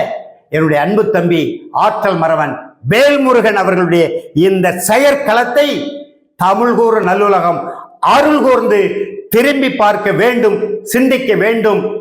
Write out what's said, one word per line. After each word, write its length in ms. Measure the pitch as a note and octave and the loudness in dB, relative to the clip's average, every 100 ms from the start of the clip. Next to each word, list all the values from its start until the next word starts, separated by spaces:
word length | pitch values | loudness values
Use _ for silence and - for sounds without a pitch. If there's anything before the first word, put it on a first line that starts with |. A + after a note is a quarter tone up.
| - - - - _ | -2 -8 -14 -20 _
என்னுடைய 280 | D3+ D#3+ D3 | -2 0 2
அன்பு 200 | D#3 G#3 G#3 | 0 0 0
தம்பி 280 | F#3 F3 E3+ C3 - - | 0 0 0 -2 -6 -8
ஆற்றல் 460 | B2+ G3 G#3+ G#3+ E3+ | -2 0 0 -2 -2
மறவன் 340 | D#3+ D#3+ D3 B2 - - A#2+ | 0 0 -2 -6 -14 -10 -2
வேல்முருகன் 720 | G#3+ C#4+ C#4+ C4 B3 A3 G#3 | 2 2 2 2 2 2 0
அவர்களுடைய 440 | F#3 F3+ F3+ E3+ E3 - - | 0 0 0 2 0 -2 -4
இந்த 320 | D3+ F#3 F#3+ F3+ F3+ - | 0 0 2 -2 -2 -2
செயற்களத்தை 840 | A3+ C#4+ C#4 - A3+ A#3+ D4 D4 G3+ - - - _ _ - | 2 2 0 0 0 0 0 0 -2 -8 -12 -18 _ _ -2
தமிழ் 380 | F3+ G3+ A#3+ | 0 2 0
கூறு 240 | G#3+ A#3 A3 | 2 2 0
நல்லுலகம் 580 | F#3+ G3 G#3 F#3+ E3+ E3+ - - - - | 0 0 2 2 0 -2 -8 -14 -18 -4
அருள் 420 | D#3+ B3 D4 D4 | 2 2 2 2
கூர்ந்து 360 | C4 B3 - G#3 F3+ - - - - | 2 2 2 2 0 -2 -6 -10 -2
திரும்பி 420 | A3+ C4+ C#4 C4+ | 0 2 0 -2
பார்க்க 420 | - G#3 G#3 G#3 | 2 0 0 -2
வேண்டும், 460 | E3 A#3 B3 A3 G#3 G#3 - | 0 0 2 0 0 -4 -6
சிந்திக்க 480 | - A#3 C4 B3+ B3+ | -4 0 2 0 0
வேண்டும். 460 | F#3+ G#3+ A3+ G#3+ G3+ - - | 0 0 0 0 0 -2 -8